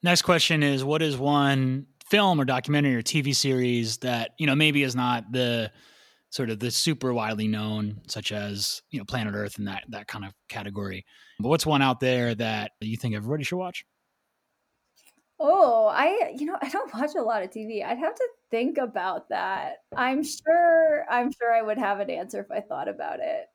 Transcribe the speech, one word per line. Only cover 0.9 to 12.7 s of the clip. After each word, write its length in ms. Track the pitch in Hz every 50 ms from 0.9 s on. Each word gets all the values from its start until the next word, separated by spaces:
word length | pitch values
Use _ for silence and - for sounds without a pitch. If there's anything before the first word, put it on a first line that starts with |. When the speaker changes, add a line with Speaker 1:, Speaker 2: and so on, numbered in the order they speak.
| 151 156
Speaker 1:
is 160 | 160 156 143
one 680 | 123 131 143 147 147 143 139 139 135 131 131 131 135 143 _ _ _ -
film 340 | - - 208 208 190 180 151
or 60 | 135
documentary 500 | 127 131 127 - - 147 147 147 143 127
or 60 | 120
T 220 | 113 - - 156 139
V 100 | 139 139
series 640 | - - 139 131 127 127 123 120 120 117 110 113 -
that, 340 | - 127 123 117 117 - _ -
you 80 | 160
know, 80 | 147 135
maybe 280 | 147 156 156 147 143 143
is 120 | 131 117
not 380 | 127 123 123 123 120 110 98 117
the 400 | 127 127 120 120 117 113 107 _ _ - - _ _ _ _ _ _ _ _
sort 220 | - - 135 113
of 80 | 113 104
the 120 | 117 120
super 440 | 113 - - 165 156 - - 131 123
widely 340 | 120 110 110 110 107 110 107
known, 540 | 107 107 107 107 107 107 107 104 107 107 -
such 260 | - - 110 104 - 104
as, 500 | 104 104 104 101 101 101 - - - _ _
you 80 | - 135
know, 60 | 101
Planet 280 | - - 127 110 107 101
Earth 220 | 104 104 101 -
and 120 | - 104 98
that, 160 | 98 95 - -
that 200 | - 104 104 -
kind 180 | - 107 98
of 80 | 98 98 _ _ _
category, 560 | - 107 101 101 101 107 101 98 95 95 - _ _ _ - - _ _
but 80 | 101 123
what's 160 | 156 160 -
one 160 | 156 151 139
out 200 | 139 135 127 -
there 340 | 131 127 127 123 120 120 117
that 380 | 104 117 110 110 107 104 107